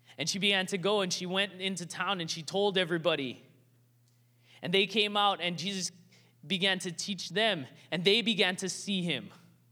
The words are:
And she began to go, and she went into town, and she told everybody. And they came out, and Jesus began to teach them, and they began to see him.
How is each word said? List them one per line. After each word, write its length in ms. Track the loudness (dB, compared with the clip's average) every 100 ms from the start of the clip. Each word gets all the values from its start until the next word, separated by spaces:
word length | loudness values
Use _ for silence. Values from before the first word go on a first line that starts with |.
| _ -6
And 100 | -4
she 120 | 0
began 260 | 2 2 2
to 120 | 0
go, 240 | 2 2
and 100 | 0
she 140 | -2 -2
went 260 | 0 -2 -2
into 240 | -6 -4
town, 360 | -8 -4 -2 -2
and 80 | -4
she 120 | -6
told 360 | -4 0 2 2
everybody. 640 | 2 2 2 0 -2 -6 -16 _ _ _ _ _ _ _ _ _ _ -10
And 100 | 2
they 140 | 2 4
came 320 | 2 2 2
out, 220 | 2 2
and 160 | -2 -4
Jesus 340 | -4 -4 -6 -10 -20 -20 _ _ -4
began 320 | 0 2 0
to 140 | -4
teach 380 | -8 -8 -6 -4
them, 360 | 0 0 0 -6 -14 -6
and 140 | 2
they 180 | 4 4
began 340 | 4 2 2 2
to 140 | -4
see 320 | -6 -2 -2
him. 280 | 0 -2 -6 -18 -20 _ _